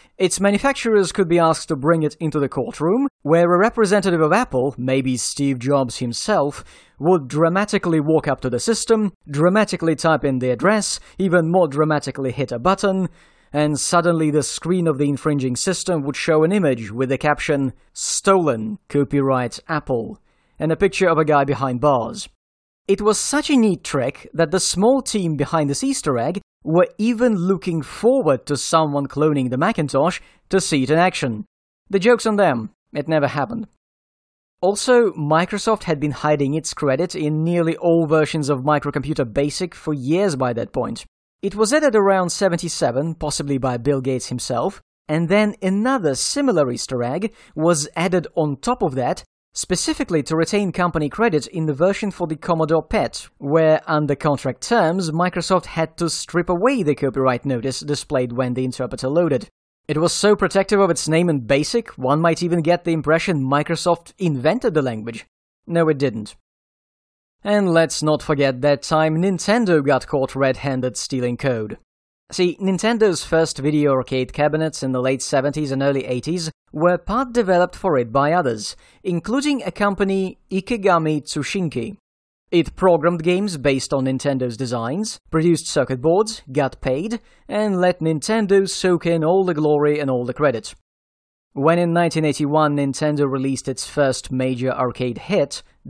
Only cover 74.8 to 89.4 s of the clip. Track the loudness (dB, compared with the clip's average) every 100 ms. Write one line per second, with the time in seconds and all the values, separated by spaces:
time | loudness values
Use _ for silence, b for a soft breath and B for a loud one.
74.8 | -4 -2 -2 -2 -2 0 0 -2 -4 0
75.8 | 0 0 -4 -6 -4 -4 -6 -12 _ 0
76.8 | 0 0 -2 -4 -2 0 2 2 2 -2
77.8 | 0 0 0 0 2 2 0 -4 -8 -14
78.8 | b b -4 -4 -2 -2 0 -2 -4 -2
79.8 | -2 0 0 0 -2 -8 -6 -6 -4 -2
80.8 | 2 2 2 -2 -4 -6 -4 -4 -4 -4
81.8 | -8 -12 _ _ _ _ -2 0 0 2
82.8 | 2 4 2 0 0 0 -2 -2 0 0
83.8 | -2 -2 0 -2 -2 -2 -2 -4 -4 -4
84.8 | -4 -4 -6 -8 -4 0 2 2 0 -2
85.8 | -2 0 2 2 0 -4 -6 -2 -2 -2
86.8 | -2 -2 -4 -8 b b b -2 0 2
87.8 | 2 2 -2 -2 0 0 4 4 2 0
88.8 | 2 2 2 0 2 2